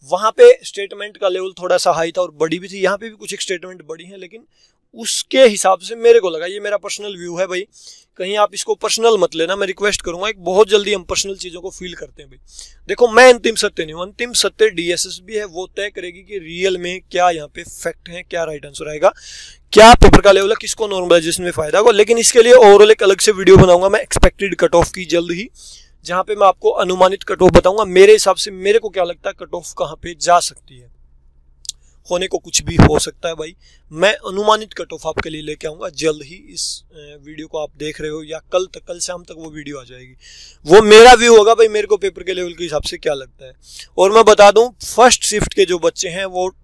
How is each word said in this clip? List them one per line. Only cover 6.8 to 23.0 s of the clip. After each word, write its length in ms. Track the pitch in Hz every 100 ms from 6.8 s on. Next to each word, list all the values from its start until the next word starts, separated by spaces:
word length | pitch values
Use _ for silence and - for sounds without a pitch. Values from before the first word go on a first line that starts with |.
| 202 - 208 185
view 200 | 175 170
है 100 | 185
भाई, 200 | 185 208 _ - _ _ _
कहीं 200 | 185 208
आप 180 | 208
इसको 200 | 196 -
personal 420 | 208 214 220 226 214
मत 160 | 170
लेना, 220 | 156 165 196
मैं 100 | 196
request 360 | 190 202 190
करूंगा। 260 | 185 170 208
एक 100 | 208
बहुत 240 | 170 185 214
जल्दी 240 | 208 202
हम 80 | 202
personal 320 | 170 190 196 196
चीज़ों 240 | 185 170
को 100 | 180
feel 240 | - 185
करते 280 | 170 147 _
हैं 80 | 147
भाई। 80 | 131 _ - - _ -
देखो, 200 | 202 240
मैं 200 | 220 254
अंतिम 220 | 240 240 220
सत्य 280 | 208 -
नहीं 100 | 160
हूँ, 80 | 160
अंतिम 300 | 185 - 240
सत्य 340 | 233 202 _ 220
डीएसएस 480 | 170 170 175 190 170
भी 120 | 180 220
है, 80 | 208
वो 200 | 165 185 -
तय 140 | 202
करेगी 320 | 196 180 175
कि 160 | 190 202
real 400 | 160 175 190 180
में 220 | 175 185
क्या 260 | _ 180 180
यहाँ 180 | 165 147
पे 160 | 175
fact 440 | 170 - 170 - -
है, 140 | 175
क्या 220 | 175 175
right 220 | 160 151 143
answer 240 | 139 151
आएगा, 220 | 151 180 - - - - _ _
क्या 200 | 208 220
paper 260 | 240 - 208
का 120 | 202
level 180 | 190 196
है, 60 | 220
किसको 260 | 214 - 214
normalization 560 | 190 180 175 160 170
में 80 | 180
फ़ायदा 260 | 165 151 185
होगा। 140 | 233
लेकिन 260 | 202 214 233
इसके 240 | 226 254
लिए 120 | 226
overall 360 | 254 214 202 214
एक 120 | 214